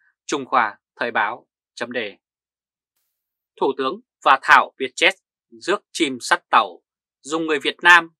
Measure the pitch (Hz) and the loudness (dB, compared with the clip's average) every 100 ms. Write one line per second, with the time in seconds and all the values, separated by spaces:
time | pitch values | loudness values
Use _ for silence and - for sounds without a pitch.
0 | _ _ - 151 123 131 110 101 _ - | _ _ -8 -8 -2 -2 -2 -4 _ -8
1 | 120 117 107 123 _ _ _ - 120 123 | -6 -2 -4 -6 _ _ _ -14 -10 -8
2 | 104 92 _ _ _ _ _ _ _ _ | -10 -12 _ _ _ _ _ _ _ _
3 | _ _ _ _ _ - 156 135 135 214 | _ _ _ _ _ -6 -4 -2 -4 -6
4 | _ _ 151 135 - 139 104 - 131 - | _ _ 0 0 4 4 4 -4 -10 -2
5 | 170 - _ _ _ 113 151 202 _ - | -2 -2 _ _ _ -12 -4 -4 _ -4
6 | 151 127 - 175 _ 123 101 85 _ _ | -4 -4 -4 -4 _ 0 0 -6 _ _
7 | _ _ 131 160 160 147 147 139 175 175 | _ _ -8 -6 -2 -4 -4 0 4 4
8 | 165 _ | 4 _